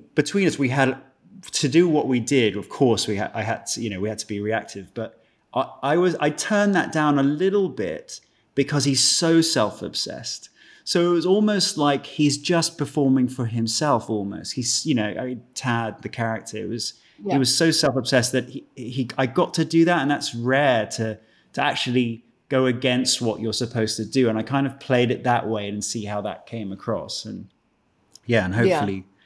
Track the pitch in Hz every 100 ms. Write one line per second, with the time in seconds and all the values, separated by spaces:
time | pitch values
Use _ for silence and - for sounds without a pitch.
0 | - - - 202 180 - 131 135 131 -
1 | - _ _ - - - 139 156 180 151
2 | 127 123 113 139 110 98 - - 131 101
3 | - 101 - - 107 107 - - 113 95
4 | 104 104 - 101 104 110 - 101 90 117
5 | 110 - _ _ _ 127 131 - 135 170
6 | 180 - 147 147 - 208 202 190 - 160
7 | 151 143 139 151 190 202 185 117 90 78
8 | - - _ _ _ - 135 147 139 131
9 | - - 165 165 160 131 104 - - -
10 | - - - - - _ - - - 175
11 | 175 170 175 208 214 202 - 151 143 139
12 | - - 147 - - 170 160 - 135 151
13 | 135 131 123 127 117 120 113 - 151 117
14 | - 107 101 90 85 131 120 - 160 123
15 | 104 98 127 120 - - 127 117 113 104
16 | - - 113 110 - 107 - 117 - -
17 | _ - 202 139 131 - 165 156 147 127
18 | 123 131 120 131 123 131 - - 113 123
19 | 120 - 131 180 - - 165 165 165 170
20 | 139 143 - 117 120 135 143 120 107 -
21 | 110 107 _ _ _ - 143 - 127 123
22 | 117 113 _ _ - 131 131 123 131 123
23 | 127 - 120 104 110 - 117 117 107 -
24 | 107 135 117 113 110 139 139 - - 123
25 | 120 - 127 120 107 107 101 104 - 117
26 | 104 104 104 85 - 113 98 98 - 95
27 | 73 - 107 95 95 _ _ _ _ _
28 | _ - 117 113 92 104 190 160 101 98
29 | - _